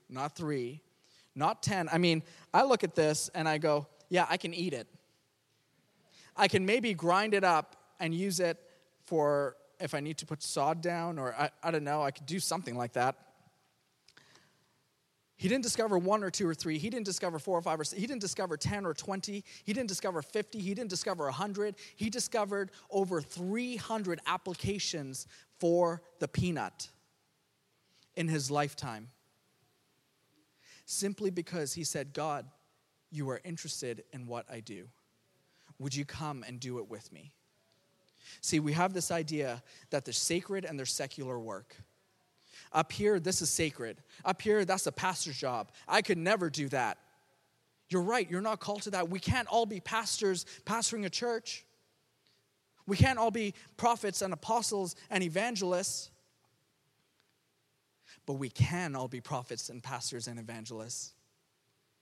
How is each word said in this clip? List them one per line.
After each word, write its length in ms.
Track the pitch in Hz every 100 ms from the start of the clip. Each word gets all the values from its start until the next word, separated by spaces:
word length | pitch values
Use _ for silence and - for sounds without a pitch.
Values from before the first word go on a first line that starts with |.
| -
not 300 | 127 147 -
three, 440 | 156 143 120 151 - _ _ - _ 131
not 260 | 160 226
ten. 280 | - 196 160
I 60 | 165
mean, 260 | 175 160 - - -
I 100 | 180
look 220 | 269 240 175
at 100 | -
this 340 | 156 151 -
and 120 | 175 160
I 120 | 156
go, 300 | 156 147 143 - -
"Yeah, 180 | 180 170
I 80 | 180
can 160 | -
eat 200 | 190 180
it. 140 | 131 107 - _ _ _ _ _ _ _ _ _ _ _ - - -
I 100 | 196
can 180 | 196 190
maybe 280 | 240 226
grind 400 | 170 165 185 214
it 100 | 202
up 320 | 185 156 - - _ -
and 160 | 165 165
use 240 | 196 175
it 180 | 175 165 - - _ _
for 540 | - 160 147 143 139 - - -
if 120 | 160
I 60 | 147
need 180 | 147 156
to 60 | -
put 160 | 151
sod 380 | - 156 143 165
down 400 | 175 170 170 160
or 160 | 131 117
I, 160 | 147 -
I 100 | 170
don't 120 | 160
know, 180 | 143 151
I 100 | 143
could 140 | - 143
do 140 | 180
something 380 | - 170 160 120
like 160 | 120
that." 240 | 123 127 - - _ _ _ _ _ _ _ _ - - - _ _ _ _ _ _ _ _ _ _
He 120 | 185
didn't 160 | 262
discover 340 | 233 - 220 185
one 240 | 180 214
or 80 | 190
two 160 | - 180
or 80 |
three. 240 | 156 160 156
He 120 | 202
didn't 160 | 254 196
discover 340 | 180 185 160
four 180 | 196 170
or 40 |
five 180 | 175 156
or 60 | 151
six. 120 | -
He 80 | 240
didn't 140 | 262
discover 380 | 190 - 170 151
ten 280 | - 202 185
or 80 |
twenty. 500 | 147 - 190 208 202 - -
He 100 | -
didn't 140 | 220 233
discover 340 | 180 196 170
fifty. 380 | 139 - 202 220
He 140 | 185
didn't 160 | 202 226
discover 380 | 180 214 175 139
a 40 |
hundred. 440 | 131 208 202 208 196 - -
He 140 | 220
discovered 640 | 240 - 226 202 202 190 - -
over 320 | 196 190 170
three 560 | 143 170 180 220 247 233
hundred 420 | - 220 185 165 -
applications 1040 | 180 190 170 196 202 - 165 135 131 - - - _
for 440 | 170 175 170 170 - -
the 80 | 143
peanut 600 | - 180 151 98 - - - _ _ _ _ _ _ _ _ _ _ _ -
in 120 | 165
his 240 | 156 131
lifetime. 600 | 147 147 - 135 110 117 - _ _ _ _ _ _ _ _ _ _ _ _ _ _ - - -
Simply 440 | - 196 196 202
because 440 | 175 165 175 139
he 120 | 175 151
said, 260 | 156 139
"God, 340 | 143 151 143 127 - _ _ _ _ _
you 200 | 151 135
are 100 | 143 180
interested 580 | 170 165 - 127 113 -
in 160 | 131 120
what 180 | 120 -
I 80 | 117
do. 300 | 110 95 110 _ _ _ _ _ _ _ _ -
Would 180 | 135 135
you 80 |
come 400 | 143 - 156 135 110
and 140 | 123
do 200 | 131 123
it 100 | 104
with 240 | 107 -
me?" 200 | 76 143 - _ _ _ _ _ _ _ _ - -
See, 180 | - 160
we 140 | 151
have 200 | 156 185
this 160 | 185 -
idea 540 | 170 156 151 135 120 - - -
that 140 | 143
there's 140 | 131 113
sacred 480 | - 170 - 196 180
and 120 | 143
there's 160 | 127
secular 460 | - 135 - 131 123
work. 380 | 113 98 120 - - _ _ _ _ _ _ - -
Up 200 | 156 165
here, 280 | - 208 196
this 220 | 165 180
is 80 | 160
sacred. 540 | - 160 - 113 98 - -
Up 180 | 180 185
here, 220 | 214 214
that's 220 | 185 190 156
a 60 |
pastor's 460 | - 185 170 165 127
job. 340 | 135 120 101 - -
I 160 | 185
could 160 | - 175
never 320 | 170 214 170
do 180 | 143 139
that. 300 | 135 113 - _ _ _ _ _ _ _ _ _
You're 160 | 180
right, 260 | 180 240 175
you're 120 | 175
not 180 | 214 214
called 240 | - 208
to 80 | 208
that. 180 | 190 170
We 100 | 185
can't 280 | 175 247 226
all 180 | 233 220
be 140 | 202
pastors 640 | - 226 208 - 202 175 - - -
pastoring 380 | 226 226 226
a 60 | 196
church. 560 | - 240 226 - - - _ _ _ _ _ _ _ _ _ _ _ -
We 100 | 196
can't 220 | 269 240
all 140 | 226
be 240 | 226 208 - - -
prophets 440 | 233 233 202 175
and 120 | 190
apostles 640 | 165 - 233 208 202 180 - -
and 140 | 202
evangelists. 880 | 175 170 233 214 185 180 196 - - _ _ _ _ _ _ _ _ _ _ _ _ _ _ _ _ _ _ _ _ - -
But 60 |
we 160 | 135 131
can 460 | - - 175 175 135
all 120 | 127
be 140 | 127
prophets 480 | - 139 127 117 -
and 120 | 123
pastors 460 | 131 123 - 123 113
and 100 | 120
evangelists. 760 | 113 117 110 113 113 - - - _ _ _ _ _ _ _ _